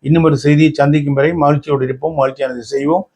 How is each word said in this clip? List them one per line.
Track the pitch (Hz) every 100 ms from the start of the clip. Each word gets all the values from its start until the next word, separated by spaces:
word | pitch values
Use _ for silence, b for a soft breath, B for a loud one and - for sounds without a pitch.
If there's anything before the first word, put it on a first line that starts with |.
இன்னும் | 135 165
ஒரு | 160 143
செய்தியை | 147 147 156
சந்திக்கும் | 151 143 151 143
வரை | 139 147
மகிழ்ச்சியோடு | 170 143 147 - 139
இருப்போம், | 131 131 160 156
மகிழ்ச்சியானதை | 135 135 135 123 110
செய்வோம் | 135 143 175 190